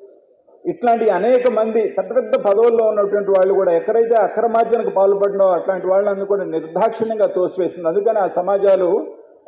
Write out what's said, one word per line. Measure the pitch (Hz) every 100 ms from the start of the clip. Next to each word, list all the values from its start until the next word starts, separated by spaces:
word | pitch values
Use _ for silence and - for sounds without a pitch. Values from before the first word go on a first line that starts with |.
| - - _ _ _ _ -
ఇట్లాంటి | 180 240 233 220
అనేక | 185 208 254 247
మంది | 214 220 220 202 -
పెద్ద | 190 240
పెద్ద | 214 -
పదవుల్లో | 208 202 233 226 220
ఉన్నటువంటి | 208 202 208 190
వాళ్ళు | 190 185
కూడా | 190 185
ఎక్కడైతే | 170 202 220 226
అక్రమార్జనకు | 226 190 208 233 226 226 233 196
పాల్పడినో | 190 196 196 202 190 190
అట్లాంటి | 175 - 185 175
వాళ్ళని | 190 208 196
కూడా | 196 202
నిర్దాక్షిణ్యంగా | 175 160 160 165 220 226 220 220 190
తోసివేసింది. | 185 175 - 175 - 165
అందుకని | 185 202 214
ఆ | 180
సమాజాలు | 180 180 196 196 190 180 208 311 - - -